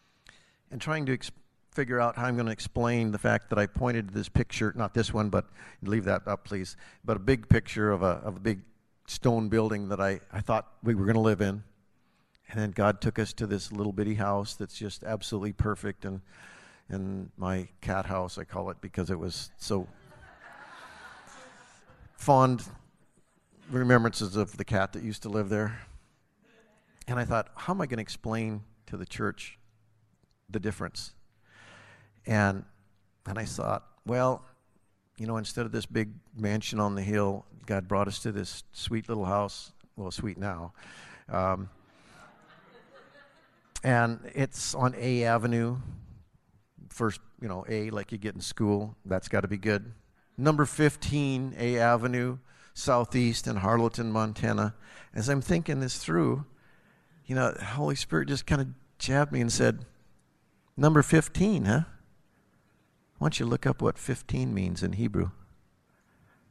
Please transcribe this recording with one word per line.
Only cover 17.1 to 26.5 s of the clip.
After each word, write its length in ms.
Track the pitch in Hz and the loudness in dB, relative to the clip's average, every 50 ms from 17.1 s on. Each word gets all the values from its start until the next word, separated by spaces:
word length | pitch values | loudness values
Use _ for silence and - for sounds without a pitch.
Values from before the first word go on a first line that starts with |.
| 98 95 92 - - - | -6 -8 -10 -12 -10 -6
my 300 | 92 92 95 92 92 - - - | -4 -2 -2 -2 -4 -8 -12 -10
cat 240 | - - 95 95 92 | -4 -2 -2 -2 -2
house, 320 | - 95 95 92 90 - 90 | -2 -2 -4 -4 -4 -8 -12
I 60 | 85 | -12
call 260 | - - 92 92 92 | -10 -8 -8 -6 -6
it, 80 | 90 - | -8 -10
because 280 | - 90 - - 90 82 | -12 -10 -4 -4 -2 -2
it 80 | 95 82 | -2 -4
was 320 | 85 92 80 - - - - - | -4 -6 -8 -8 -12 -14 -16 -12
so 300 | - - 107 98 92 - - - - - - - - - - - - - - - - - - - - - - - - - - - - - - - 254 - - - - - - - - - - - - - - | -6 -4 -2 -2 -4 -6 -12 -20 -20 -20 -20 -20 -20 -20 -20 -20 -20 -20 -20 -20 -20 -20 -20 -20 -20 -20 -20 -20 -20 -20 -20 -20 -20 -20 -20 -20 -20 -20 -20 -20 -20 -20 -20 -20 -20 -20 -20 -20 -20 -20 -18
fond 480 | - - - 143 131 131 127 127 117 - - - - - - _ _ _ _ _ _ _ _ _ _ _ _ _ _ - - | -6 2 6 6 8 8 6 4 2 -2 -10 -16 -18 -20 -20 _ _ _ _ _ _ _ _ _ _ _ _ _ _ -12 -4
remembrances 640 | - 127 127 123 127 120 113 117 - - 110 95 92 | 0 2 6 8 8 8 8 6 0 0 -4 -2 0
of 220 | 107 101 - - - | 0 0 0 -2 -8
the 80 | 101 | -4
cat 280 | - 117 101 95 98 - | 0 2 2 2 2 -2
that 100 | 101 117 | -6 -6
used 200 | 110 104 - - | -6 -8 -8 -6
to 60 | 113 | -4
live 200 | 101 110 104 95 | -2 0 0 2
there. 300 | 107 104 107 110 113 113 - - - - _ _ _ _ _ _ _ _ _ _ | 0 0 0 -2 -4 -8 -12 -18 -20 -20 _ _ _ _ _ _ _ _ _ _